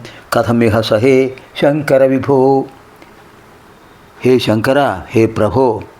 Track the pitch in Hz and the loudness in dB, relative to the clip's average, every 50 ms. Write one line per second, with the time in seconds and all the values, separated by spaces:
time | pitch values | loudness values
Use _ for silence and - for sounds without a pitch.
0 | - - - - - - - 120 113 - 120 117 117 113 101 117 110 - 113 107 | -8 -14 -20 -20 -12 -6 -2 -2 -2 0 0 0 0 2 0 0 0 0 0 0
1 | 110 135 135 131 135 127 - - - - - - - 147 143 156 143 - 143 135 | 2 2 2 2 2 0 -4 -10 -20 -16 -8 -2 0 0 0 0 -2 0 2 2
2 | 135 135 131 131 113 117 143 135 127 135 135 135 135 135 - - - - - - | 2 2 0 0 -2 0 0 2 2 2 2 0 -2 -6 -12 -20 -20 -20 -20 -20
3 | - - - - - - - - - - - - - - - - - - - - | -20 -20 -20 -20 -20 -20 -20 -20 -20 -20 -20 -20 -20 -20 -20 -20 -20 -20 -20 -20
4 | - - - - - 123 127 123 - - 107 110 117 131 135 143 139 113 98 92 | -20 -20 -14 -4 0 2 2 2 2 0 -2 -2 0 0 0 0 0 -2 -4 -6
5 | 90 - - 113 113 110 110 107 107 104 - 127 135 123 110 101 87 - - - | -8 -4 0 0 0 0 0 -2 -2 -2 0 0 0 0 -2 -4 -8 -14 -20 -20